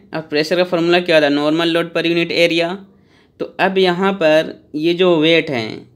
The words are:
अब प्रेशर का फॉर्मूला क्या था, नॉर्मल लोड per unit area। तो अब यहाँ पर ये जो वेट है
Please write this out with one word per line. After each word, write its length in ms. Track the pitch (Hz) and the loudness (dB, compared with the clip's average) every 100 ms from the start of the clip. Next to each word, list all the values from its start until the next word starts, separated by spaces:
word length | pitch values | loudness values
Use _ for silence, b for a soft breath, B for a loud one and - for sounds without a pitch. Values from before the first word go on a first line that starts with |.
| - | -12
अब 140 | 160 156 | -12 -6
प्रेशर 260 | 147 156 175 | -4 -2 0
का 80 | 180 | 0
फॉर्मूला 340 | 170 170 175 | 0 2 2
क्या 200 | 180 160 | 2 2
था, 80 | 147 | 2
नॉर्मल 380 | 143 151 160 170 | 0 0 0 0
लोड 240 | 170 170 | -2 -2
per 120 | 165 170 | -2 -2
unit 260 | 170 165 170 | -2 0 2
area। 360 | 170 165 165 196 - b b b b - | 2 2 -2 -6 -14 b b b b -12
तो 60 | 151 - | -8 -2
अब 180 | 185 190 | 0 2
यहाँ 340 | 185 175 196 196 | 0 0 -2 0
पर 380 | 156 156 - - _ 151 | 2 2 0 -8 _ -4
ये 160 | 160 175 | -2 0
जो 200 | 185 170 | 2 2
वेट 320 | 156 165 165 | 2 2 0
है 200 | 123 110 - - | -4 -6 -10 -16